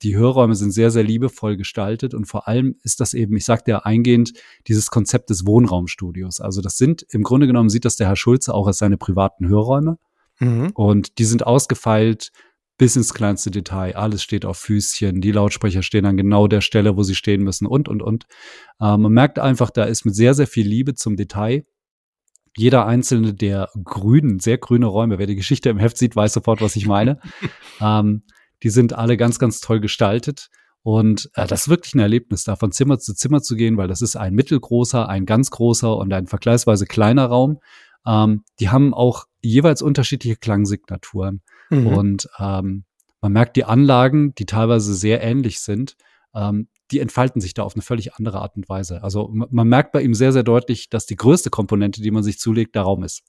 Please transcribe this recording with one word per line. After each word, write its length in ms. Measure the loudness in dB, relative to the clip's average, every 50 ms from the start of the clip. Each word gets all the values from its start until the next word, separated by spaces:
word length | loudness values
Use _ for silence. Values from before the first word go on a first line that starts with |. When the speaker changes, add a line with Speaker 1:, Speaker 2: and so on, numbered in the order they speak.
Speaker 1:
die 140 | -4 -2 0
Hörräume 380 | 2 2 4 4 4 2 2 2
sind 160 | 0 -2 -2
sehr, 220 | 0 2 2 2
sehr 100 | 4 2
liebevoll 540 | 0 0 0 -2 -2 -4 -4 -6 -6 -6 -6
gestaltet 580 | -6 -8 -8 -8 -6 -6 -6 -4 -6 -6 -8 -6
und 120 | -8 -8
vor 200 | -8 -8 -8 -4
allem 300 | -2 -2 0 0 -2 -4 -6 -8
ist 160 | -6 -4 -4
das 120 | -4 -4 -2
eben, 220 | -2 -2 -2 -2
ich 80 | -2 0
sagte 280 | 0 0 0 0 0
ja 80 | -2 0
eingehend, 520 | 0 0 2 2 4 4 4 4 2 0 -4 -10 -20 -20 _ _ _ 0
dieses 220 | 0 0 0 0
Konzept 400 | 0 -2 0 0 -2 -2 -2 -4
des 160 | -4 -2 0
Wohnraumstudios. 920 | 4 4 4 4 4 2 -2 -4 -6 -8 -10 -10 -10 -10 -10 -10 -10 -10 -10
Also 200 | -8 -6 -6 -6
das 160 | -6 -6 -2
sind, 280 | 0 0 0 0 -2 -6 -6
im 140 | -4 -4 0
Grunde 240 | 0 2 2 4 4
genommen 220 | 4 4 2 2
sieht 140 | 2 0 -2
das 120 | -2 -2
der 100 | 0 0
Herr 100 | 0 0
Schulze 380 | 0 2 2 2 2 0 -2 -4
auch 140 | -2 0 0
als 100 | 0 0
seine 180 | 0 0 0
privaten 520 | 0 -2 -2 0 0 0 0 -2 -2 -2 0
Hörräume. 500 | 2 2 2 2 0 0 0 -2 -4 -6 _ _ _ _ _ _ _ -4
Speaker 2:
Mhm. 320 | -2 0 0 0 -2 -4 -2
Speaker 1:
Und 440 | 0 2 2 4 2 0 -2 -2 0
die 60 | 0
sind 200 | 2 2 0 2
ausgefeilt 840 | 2 2 2 2 0 -4 -2 0 0 2 2 2 2 0 -2 -6 -14 _ _ _ _ _ _ _ _ _ 2
bis 160 | 2 4 4
ins 160 | 2 0 0
kleinste 380 | -2 -2 -2 -2 -2 -4 -6 -6
Detail. 440 | -6 -6 -8 -6 -6 -6 -6 -6 -6
Alles 260 | -4 -4 -4 -4 -6
steht 220 | -6 -6 -6 -6 -4
auf 120 | -6 -8 -8
Füßchen, 600 | -4 -2 -2 -2 -2 -4 -4 -2 -2 -2 -2 -2
die 120 | -2 0
Lautsprecher 500 | 0 0 0 0 0 -2 -2 -2 -2 -2
stehen 240 | -2 -2 0 0 2
an 100 | 2 0
genau 300 | 0 2 2 4 4 4
der 140 | 4 4 2
Stelle, 340 | 0 0 2 2 2 2 2
wo 60 | 0
sie 140 | 0 -2 -2
stehen 260 | -2 -2 0 0 0
müssen 240 | 0 -2 -4 -4 -4
und, 220 | -2 0 -2 -2 -2
und, 140 | -6 -6
und. 220 | -4 -4 -4 -4 -6 _ -20 -20 -20 -20 -20 -20 -20 -20 _ -2
Äh, 160 | 0 2 4
man 160 | 4 4 6
merkt 260 | 6 6 4 4 2 0
einfach, 300 | 0 0 0 0 0 0
da 140 | 0 -2 -2
ist 200 | -2 -2 -2 -2
mit 100 | -2 2
sehr, 200 | 4 4 4 4
sehr 120 | 4 2
viel 200 | 0 0 -2 0 0
Liebe 260 | 0 -2 -2 -4 -6
zum 220 | -6 -4 -4 -4
Detail. 480 | -4 -6 -6 -6 -4 -4 -2 -4 -4 -6 _ _ _ _ _ _ _ _ _ _ _ _ _ _ _ _ _ _
Jeder 300 | 0 2 4 4 4 4
einzelne 480 | 2 0 0 0 0 0 0 0 0 -2
der 360 | -2 -2 -2 -2 -4 -6 -6 -10 -12 -12
grünen, 540 | -10 -8 -2 2 4 4 4 4 2 0 0
sehr 200 | 0 -2 -2 -2
grüne 280 | 0 0 2 2 2
Räume, 320 | 2 0 0 0 0 -2 -2
wer 80 | -4
die 100 | -4 -4
Geschichte 320 | -4 -2 -2 -2 0 0 0
im 100 | 0 2
Heft 200 | 0 0 0 0
sieht, 160 | -2 0 2
weiß 160 | 0 0 0
sofort, 280 | 0 -2 0 0 0 0
was 160 | 0 -2 -2
ich 100 | -2 -2
meine. 320 | 0 0 2 0 0 -2 -4 -8
Speaker 2:
<laughs> 560 | -16 -14 -12 -12 -12 -12 -16 -20 -20 -8 -4
Speaker 1:
Ähm, 420 | -2 0 2 2 2 0 -2 -2 -6 _ _ _ _ _ _ _
die 60 | -4 2
sind 240 | 4 4 4 2
alle 240 | 2 -2 0 0 2
ganz, 220 | 2 0 0 0 0
ganz 220 | -2 -2 -2 -4
toll 200 | -4 -2 -2 -2
gestaltet. 680 | -2 -4 -2 0 0 0 0 -2 -4 -6 -10 -10 -16 -20 _ _ _ _ _ _
Und, 480 | -4 0 2 2 4 2 2 0 -4 -8 _
äh, 120 | -6 -4
das 160 | -4 -4 -4
ist 60 | 0 0
wirklich 240 | 0 0 0 -2 0
ein 60 | 0
Erlebnis, 440 | 2 2 2 0 -2 -4 -6 -6 -4
da 120 | -6 -4
von 160 | -4 -4 -4
Zimmer 260 | -2 0 0 0 0 -2
zu 160 | -4 -8 -8
Zimmer 260 | -6 -2 0 0 0
zu 160 | 0 -2 -2
gehen, 220 | 0 0 0 0 0
weil 100 | -2 -4
das 140 | -4 -4
ist 140 | -4 -6 -4
ein 180 | -6 -4 -2 0
mittelgroßer, 760 | 0 0 0 -2 -4 -2 -2 -2 -2 0 0 -2 -2 -2 -2
ein 160 | -4 -4 -2
ganz 260 | 0 0 0 0 -2
großer 460 | -2 -2 0 0 0 0 0 -2 -2
und 160 | -2 -2 -4
ein 140 | -4 -4 -4
vergleichsweise 580 | -6 -8 -4 0 0 0 2 2 2 2 2 0
kleiner 400 | -2 0 2 4 4 4 4 2
Raum. 320 | 2 2 2 2 2 0 -4 _ _ -20 -20 -20 _ _ _ _
Ähm, 360 | 0 2 2 4 2 2 0 -4 _ _ -4
die 100 | -2 2
haben 240 | 4 4 4 4
auch 320 | 2 2 2 2 0 -2 -8 _ _ _
jeweils 400 | -2 0 2 4 4 4 2 2
unterschiedliche 560 | 0 0 0 0 0 -2 -4 -4 -4 -6 -6
Klangsignaturen. 1040 | -4 -2 -2 0 0 0 0 -2 -6 _ -10 -14 -14 -12 -10 -8 -6 -6 -6 -6 -8 -12 _ _ _ _ -2
Speaker 2:
Mhm. 160 | 0 2 2
Speaker 1:
Und, 420 | 4 2 2 2 0 0 -2 -6 -10 -10 -8
ähm, 460 | -6 -4 -4 -4 -4 -6 -6 -8 -12 _ _ _ _ _ _ _
man 100 | -2 2
merkt 240 | 2 2 2 2 0
die 80 | -2 0
Anlagen, 680 | 2 4 4 6 6 6 4 4 4 4 2 2 0 -2
die 100 | -6 -8
teilweise 480 | -4 -2 0 2 2 2 2 0 0 -2
sehr 280 | -2 0 0 0 0
ähnlich 380 | 0 -2 -2 0 -2 -2 -4 -6
sind, 360 | -6 -6 -4 -4 -6 -6 -10 _ _ _ _ _ _ _ -8
ähm, 340 | -6 -4 -2 -2 -4 -4 -8 _ _ _ -6
die 80 | -4 -4
entfalten 400 | -4 -2 -2 -2 -2 -2 -2 -4
sich 140 | -6 -6 -6
da 80 | -8
auf 120 | -8 -8 -8
eine 60 | -10
völlig 320 | -8 -6 -6 -6 -6 -8 -10
andere 240 | -8 -8 -8 -6 -8
Art 140 | -10 -10 -12
und 120 | -12 -12 -10
Weise. 340 | -8 -8 -8 -8 -10 -10
Also 280 | -8 -6 -6 -6 -6 -6
ma-, 140 | -6 -6 -6 -2
man 180 | 0 2 2 4
merkt 240 | 4 4 2 0
bei 100 | -2 -2
ihm 100 | 0 0
sehr, 200 | 0 2 2 2
sehr 100 | 2 2
deutlich, 480 | 2 2 2 2 0 -2 -6 -8 -8 -8
dass 160 | -8 -8 -8
die 100 | -8 -8
größte 320 | 0 4 4 4 4 2 -2
Komponente, 540 | -4 -4 -4 -2 0 0 0 -2 -4 -4
die 80 | -4 -2
man 120 | -2 -2 -2
sich 140 | -2 -4 -4
zulegt, 360 | -4 -2 0 0 -2 -2 -4
der 80 | -2
Raum 220 | -2 -2 -2 -4 -6
ist. 180 | -8 -12 -16 _